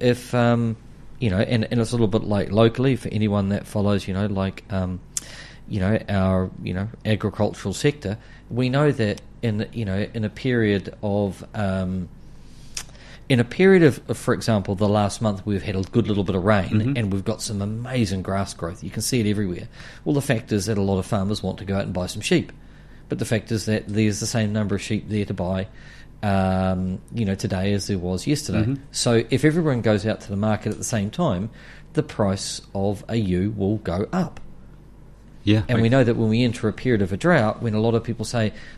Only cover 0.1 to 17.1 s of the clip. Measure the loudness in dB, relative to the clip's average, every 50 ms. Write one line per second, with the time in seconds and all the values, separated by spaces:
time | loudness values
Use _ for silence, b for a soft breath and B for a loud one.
0.1 | 2 2 0 -2 0 2 4 4 4 4 2 0 -2 -4 -10 -18 -20 -18 -18 -16
1.1 | -8 -2 0 2 2 2 2 2 2 2 2 2 2 0 0 2 2 2 2 4
2.1 | 2 2 0 2 0 0 0 2 4 6 6 6 6 4 2 2 2 0 -2 -2
3.1 | -2 0 2 2 2 2 2 0 0 -2 -4 -4 -2 0 2 2 2 0 0 -2
4.1 | -2 -2 -2 -2 0 0 -2 -2 -4 -6 -8 -6 -4 -2 -2 -2 -4 -6 -8 -8
5.1 | B B B B B B B B B B B B -2 0 2 2 2 0 0 0
6.1 | 0 2 4 4 2 2 0 -2 -4 -8 -6 -6 -4 -4 -4 -6 -8 -6 -2 -2
7.1 | 0 0 0 -2 0 0 0 -2 -2 -4 -6 -6 -4 0 0 0 0 0 -4 -6
8.1 | -6 -6 B B B B B B -4 -2 0 0 2 2 4 4 2 2 2 0
9.1 | 0 -2 -6 -16 -10 -4 -2 -2 -2 -2 -2 -4 -4 -4 -2 -2 -2 -2 -2 -4
10.1 | -4 -4 -4 -4 -4 -4 -2 0 2 4 4 4 4 2 0 -4 -8 -6 -2 0
11.1 | 0 2 0 0 -2 -6 -12 -10 -6 -4 -2 -2 0 -2 -2 -2 -4 -4 -6 -8
12.1 | -12 -18 B B B B B B B B B B B B B B B B B B
13.1 | B B B B 2 2 2 2 2 4 6 8 8 8 8 6 4 2 -4 -6
14.1 | -6 -4 -2 -2 -2 0 2 2 2 2 2 0 0 2 4 4 4 4 4 2
15.1 | 0 0 -2 -2 -2 -2 -2 -2 -2 -2 -2 -2 -2 -2 -2 0 2 2 2 2
16.1 | 2 0 0 0 0 0 4 4 4 4 4 2 2 2 2 2 0 0 0 0